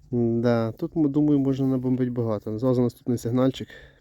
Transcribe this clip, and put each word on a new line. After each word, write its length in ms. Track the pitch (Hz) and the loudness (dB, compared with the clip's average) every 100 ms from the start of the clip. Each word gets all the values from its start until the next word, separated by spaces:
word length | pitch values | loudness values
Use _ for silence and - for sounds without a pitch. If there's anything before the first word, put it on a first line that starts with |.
| - | -6
Да, 640 | 120 117 117 120 117 113 | -2 0 2 2 2 0
тут, 240 | - 165 170 | -4 -6 0
ми, 120 | 147 | 0
думаю, 300 | 143 151 143 | 2 2 2
можна 280 | 135 135 135 | 2 0 0
набомбити 440 | 131 127 127 127 | 0 0 0 -2
багато. 480 | 123 113 104 107 107 | -2 -2 -4 -4 -2
Зразу 240 | 127 123 | 0 2
наступний 360 | 123 - - 117 | 0 -2 -4 -4
сигнальчик. 500 | 113 127 135 - - - - _ | -2 0 0 -2 -10 -16 -20 _